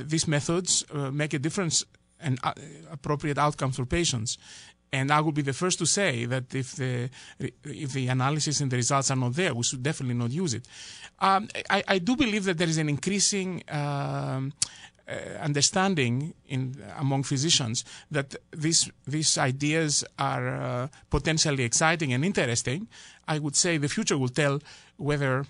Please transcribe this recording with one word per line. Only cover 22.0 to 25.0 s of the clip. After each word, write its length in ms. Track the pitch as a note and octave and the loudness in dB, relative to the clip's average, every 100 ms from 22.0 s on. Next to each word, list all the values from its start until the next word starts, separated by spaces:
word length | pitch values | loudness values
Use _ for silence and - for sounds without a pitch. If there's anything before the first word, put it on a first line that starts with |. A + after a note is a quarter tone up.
| D3 | 2
and 100 | B2 | 2
interesting. 640 | F3 G3 C3+ A#2+ - D3+ A3+ - - - - | 2 2 2 2 0 -4 -6 -14 -20 -14 -4
I 120 | D#3 | -2
would 160 | D3 - | 0 2
say 220 | F3 D#3+ | 2 2
the 100 | C#3+ | 0
future 300 | - A3 D#3+ | 0 0 2
will 120 | B2+ | 0
tell 320 | C#3+ C#3+ C#3+ - - - | 2 2 2 -4 -20 -20
whether 480 | - | -6